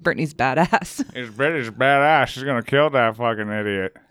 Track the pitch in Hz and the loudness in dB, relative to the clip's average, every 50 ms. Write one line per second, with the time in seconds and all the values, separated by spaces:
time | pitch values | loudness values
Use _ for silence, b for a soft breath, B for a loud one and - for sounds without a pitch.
0 | - 175 - - 160 147 - - 123 131 131 156 175 - - - 180 - - - | -4 -4 -2 -2 -4 -6 -2 -2 0 0 2 2 0 2 0 -2 -2 -4 -8 -8
1 | 277 - - 123 123 113 104 113 135 156 165 147 120 113 104 113 131 135 143 139 | -8 -8 -8 -12 -10 -10 -4 -2 -2 0 0 -2 -4 -6 -2 0 2 4 4 4
2 | 143 151 160 147 127 - - 127 135 143 135 117 110 - 135 139 151 156 139 131 | 4 4 4 4 2 0 -2 -8 -4 -4 -2 -2 -2 0 2 2 2 4 4 2
3 | 117 113 110 113 120 117 113 104 107 104 104 107 104 104 101 95 95 95 _ - | 2 2 0 -2 -2 -2 -2 -2 -4 -4 -4 -4 -4 -2 -2 -2 -4 -6 _ -12
4 | _ - | _ -12